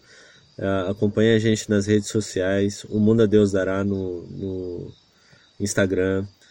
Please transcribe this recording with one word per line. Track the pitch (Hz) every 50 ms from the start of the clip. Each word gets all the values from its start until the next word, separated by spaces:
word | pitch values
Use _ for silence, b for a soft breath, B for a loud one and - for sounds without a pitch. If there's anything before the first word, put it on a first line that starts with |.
| b b b b b b b b b b _ -
é, | - 98 98 95 90 90
acompanhem | 101 - 107 104 104 107 107 113 113
a | 110
gente | 110 113 107 107 - -
nas | 107 101 98 104
redes | 107 107 101 -
sociais, | - 110 104 - - 92 90 95 98 98 101 101 - - - -
O | - 107
Mundo | 107 107 113 117 113
a |
Deus | 101 107 107 104 98 95
Dará | 95 92 95 95 98 98
no, | 101 98 95 95 92 90 85 82 90
no | 90 92 98 95 95 92 92 90 87 87 92 - - _ _ _ b b b b b b b b _ -
Instagram, | 101 98 - 107 98 92 92 92 92 95 95 95 98 101 - b b b